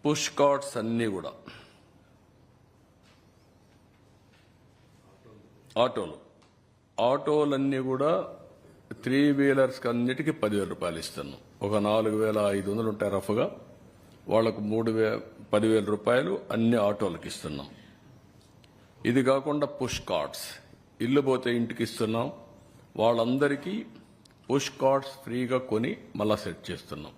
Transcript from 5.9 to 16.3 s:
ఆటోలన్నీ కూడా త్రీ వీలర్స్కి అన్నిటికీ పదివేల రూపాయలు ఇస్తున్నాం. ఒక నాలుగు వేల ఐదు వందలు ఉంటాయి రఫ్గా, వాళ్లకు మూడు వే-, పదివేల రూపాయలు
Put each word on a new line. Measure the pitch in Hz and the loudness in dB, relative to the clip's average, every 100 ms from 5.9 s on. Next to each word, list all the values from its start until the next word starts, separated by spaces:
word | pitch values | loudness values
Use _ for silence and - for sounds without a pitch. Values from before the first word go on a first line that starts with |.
| 120 87 73 - _ _ _ _ _ _ - | 2 -6 -10 -20 _ _ _ _ _ _ 0
ఆటోలన్నీ | 117 143 147 151 147 139 135 135 | 2 2 2 2 2 0 0 -2
కూడా | 131 131 147 185 - - - - - - - | -2 0 0 0 -4 -14 -20 -20 -20 -20 -16
త్రీ | 120 127 135 147 | -8 0 4 4
వీలర్స్కి | 139 139 135 131 127 120 | 4 4 4 2 0 -2
అన్నిటికీ | 117 120 131 156 | 0 0 0 -2
పదివేల | 151 107 101 92 | 0 0 0 -2
రూపాయలు | 85 87 82 | -4 -4 -4
ఇస్తున్నాం. | - - 71 67 - - | -8 -10 -10 -14 -20 -8
ఒక | 101 104 | -2 0
నాలుగు | 104 110 110 107 | 2 2 2 0
వేల | 110 107 | 0 2
ఐదు | 104 98 95 | 2 0 -2
వందలు | 104 110 | -2 -2
ఉంటాయి | 104 104 | -2 -2
రఫ్గా, | 95 - 107 175 - - - - - - - - | -2 0 0 0 -4 -20 -20 -20 -20 -20 -18 0
వాళ్లకు | 107 113 107 | 2 2 0
మూడు | 104 110 113 | -2 0 0
వే-, | 110 110 113 - - - | 2 0 0 -8 -20 0
పదివేల | 104 110 110 | 2 4 4
రూపాయలు | 101 104 - 123 165 | 2 -2 2 2 2